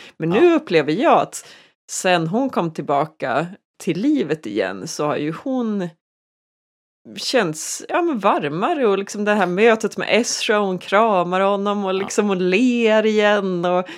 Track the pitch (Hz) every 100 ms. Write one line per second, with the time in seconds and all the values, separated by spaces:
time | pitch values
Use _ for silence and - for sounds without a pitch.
0 | - _ 160 196 349 330 - 165 139 165
1 | 311 208 - - - - _ _ _ -
2 | 185 180 160 208 269 240 170 165 151 143
3 | 156 _ 139 123 175 196 _ _ - 165
4 | 262 294 170 160 107 104 95 95 95 -
5 | 151 135 147 160 277 254 233 208 175 -
6 | _ _ _ _ _ _ _ _ _ _
7 | 120 107 - 254 185 156 - - - 311
8 | 339 254 202 226 147 151 240 330 240 196
9 | 202 208 208 208 180 180 226 220 214 -
10 | - 208 240 - - 214 202 185 - 196
11 | 226 190 175 185 196 202 202 202 196 185
12 | 196 - 208 190 180 185 254 240 226 220
13 | 214 214 208 208 196 180 175 180 185